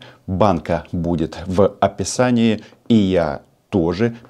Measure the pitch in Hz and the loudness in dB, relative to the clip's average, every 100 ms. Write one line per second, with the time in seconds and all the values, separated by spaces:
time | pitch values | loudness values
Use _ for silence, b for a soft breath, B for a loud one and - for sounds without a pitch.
0 | B B - 95 104 87 - 85 - 90 | B B -6 0 2 0 -2 -4 -4 -6
1 | 85 85 80 - 85 92 95 - 85 - | -2 -2 -4 -6 -4 2 2 2 -4 -2
2 | 95 - 127 120 113 104 B B - 113 | -6 -2 0 2 2 0 B B 0 2
3 | 98 92 80 67 - _ _ 104 85 90 | 2 2 0 -4 -12 _ _ 0 0 0
4 | 117 117 | -2 -4